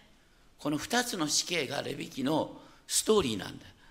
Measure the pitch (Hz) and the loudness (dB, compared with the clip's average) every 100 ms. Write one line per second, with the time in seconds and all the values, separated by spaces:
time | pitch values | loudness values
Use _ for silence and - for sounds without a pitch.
0 | - - _ _ - - 151 147 - 240 | -20 -20 _ _ -20 -6 -2 -2 2 0
1 | 240 196 151 - - 175 123 135 127 135 | 2 -2 0 0 0 -2 -2 -2 -4 -6
2 | - - 131 151 - - - - - - | -6 -2 2 2 0 -6 -20 -20 -2 0
3 | - 214 139 101 - - - - - | 4 4 4 -2 -6 -10 -16 -20 -20